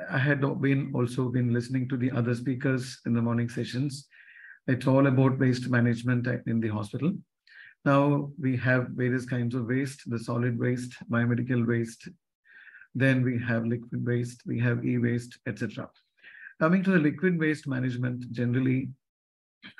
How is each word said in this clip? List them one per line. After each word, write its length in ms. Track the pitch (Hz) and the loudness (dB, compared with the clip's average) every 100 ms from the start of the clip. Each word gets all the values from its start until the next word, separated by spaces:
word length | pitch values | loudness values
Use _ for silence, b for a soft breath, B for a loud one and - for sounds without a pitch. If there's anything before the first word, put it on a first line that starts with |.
| - | -4
I 80 | 135 | 0
had 220 | 139 139 139 135 | 2 2 0 0
been 320 | 139 139 139 131 | 2 2 0 -2
also 320 | 123 135 127 | 0 0 -2
been 260 | 123 123 | 0 2
listening 360 | 120 120 131 127 | 0 0 -2 -2
to 80 | 131 | -2
the 140 | 127 | 0
other 220 | 123 120 | 0 0
speakers 680 | 117 127 127 135 131 131 - - | -2 -2 -2 0 -2 -4 -8 -2
in 80 | |
the 80 | 117 | 0
morning 280 | 117 117 120 | 0 0 -2
sessions. 580 | 127 113 123 143 139 - B B B B B - | -4 -6 -4 -4 -6 -14 B B B B B -2
It's 200 | 127 135 | 0 4
all 200 | 135 139 | 4 6
about 300 | 127 131 131 | 6 4 4
waste 320 | 131 123 - | 2 2 0
management 580 | 123 120 117 120 123 123 123 - | 2 2 2 0 0 0 -4 -2
in 160 | 113 | -2
the 80 | 110 | 0
hospital. 440 | 104 101 120 180 208 - _ B B B B | -2 -4 -2 -2 -2 -8 _ B B B B
Now 480 | 143 139 143 143 143 - | 2 4 4 2 -2 -4
we 160 | 131 120 | -2 0
have 320 | 127 127 123 | 2 2 0
various 360 | 131 127 127 123 | -2 0 0 -2
kinds 280 | 123 120 | -2 -2
of 120 | 127 113 | -2 -2
waste, 440 | 131 139 - - | -2 -2 -6 -6
the 100 | 117 | -6
solid 380 | - 120 123 120 | -4 -2 0 0
waste, 360 | 123 123 - - - | 0 -2 -4 -10 -2
biomedical 580 | 117 120 120 120 123 117 | 0 2 0 0 0 2
waste, 400 | 117 117 - - - _ _ B B B B B - | 0 -2 -8 -18 -20 _ _ B B B B B 2
then 260 | 135 127 | 4 4
we 160 | 127 117 | 2 0
have 220 | 123 113 117 | 0 -2 0
liquid 400 | 120 - 123 120 | -4 -6 -6 -2
waste, 380 | 120 120 - - | -2 -2 -8 -6
we 140 | 120 | -2
have 260 | 120 120 127 | 0 0 0
e-waste, 540 | 123 120 120 120 - 123 | 0 0 0 -4 -10 -10
et 140 | 104 | -6
cetera. 300 | 113 - - _ _ _ B B B B | -8 -8 -14 _ _ _ B B B B
Coming 240 | 160 190 | 2 4
to 80 | 185 | 4
the 80 | 185 | 4
liquid 380 | 147 135 185 170 | 4 2 0 2
waste 300 | 156 151 139 | 0 -2 -4
management, 640 | 127 127 123 127 123 123 | -4 -2 -2 -4 -4 -6
generally, 580 | 120 120 123 131 131 131 - _ _ _ _ _ _ B | -2 0 2 2 0 -2 -10 _ _ _ _ _ _ B